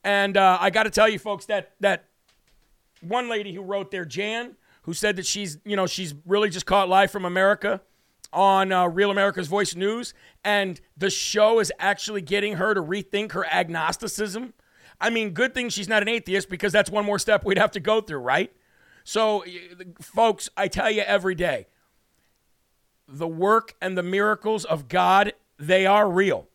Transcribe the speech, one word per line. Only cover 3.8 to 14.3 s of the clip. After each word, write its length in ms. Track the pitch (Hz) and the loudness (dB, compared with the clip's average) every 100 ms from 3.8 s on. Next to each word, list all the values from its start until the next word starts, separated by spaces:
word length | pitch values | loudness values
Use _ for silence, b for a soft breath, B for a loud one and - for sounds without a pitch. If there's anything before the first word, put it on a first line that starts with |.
| 190 | -6
there, 140 | 190 | -10
Jan, 540 | 165 135 208 226 247 - b b | -8 -8 -6 -6 -10 -16 b b
who 120 | - | -12
said 220 | 170 208 190 | -4 -2 -2
that 100 | 180 | -4
she's, 320 | 208 196 147 | -6 -6 -10
you 140 | 208 202 | -4 -2
know, 100 | 180 | -2
she's 260 | - 175 147 170 | -4 -8 -12 -2
really 240 | 196 214 | 0 0
just 160 | 170 - | -2 0
caught 240 | 196 185 | 2 4
Live 200 | 185 196 | 4 4
from 140 | 202 | 0
America 560 | 180 180 196 208 202 190 _ _ _ _ - | -4 2 2 2 -2 -4 _ _ _ _ -8
on, 400 | 175 196 190 190 | 0 4 4 2
uh, 120 | 185 180 | 2 2
Real 260 | 170 202 | 2 0
America's 360 | 196 196 185 156 | 2 0 -2 -4
Voice 280 | 196 202 170 | -2 -2 -2
News, 380 | 196 233 233 b b b | -4 -4 -10 b b b
and 380 | 208 202 196 165 _ - | -2 0 -2 -8 _ -4
the 120 | 190 | -4
show 500 | - - 160 214 226 | -2 -2 4 4 4
is 100 | 165 - | 2 -2
actually 420 | 190 196 - 208 | -2 -2 -4 -8
getting 340 | 151 202 208 175 | -2 -2 -2 -2
her 180 | 196 | 0
to 80 | 196 | 0
rethink 500 | 156 202 190 202 214 | -2 -6 -4 -6 -4
her 140 | 180 160 | -6 -2
agnosticism. 1080 | 170 170 165 160 - 214 - 214 | 0 0 -2 -4 -4 -8 -6 -6